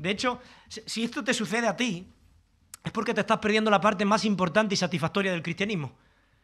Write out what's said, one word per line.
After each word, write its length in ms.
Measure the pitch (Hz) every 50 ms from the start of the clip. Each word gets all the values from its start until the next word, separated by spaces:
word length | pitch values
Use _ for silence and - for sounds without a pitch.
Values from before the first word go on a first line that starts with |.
De 100 | 147 180
hecho, 320 | 208 202 - 247 240 247 - - - - - -
si, 140 | - 214 - -
si 160 | - 220 226
esto 200 | 233 240 302 208
te 100 | 269 247
sucede 340 | 240 220 156 202 233 233 220
a 80 | 180
ti, 360 | - 247 247 180 170 185 - - _ _ _ _ _ _ _ _ _ _ _ - - -
es 80 | 170
porque 220 | - 220 208 233 226
te 80 | 220
estás 160 | 190 - 220 -
perdiendo 320 | - 208 208 220 220 220
la 120 | 208 190
parte 220 | 156 214 214 175 208
más 220 | 196 214 214 208
importante 480 | 220 202 170 185 170 147 214 220 208 202
y 40 | -
satisfactoria 540 | 185 175 180 151 160 160 - 202 196 190
del 120 | 180 170 156
cristianismo, 520 | 170 165 - 196 208 220 170 143 117 - _ _ _ _ _ _ _ _ _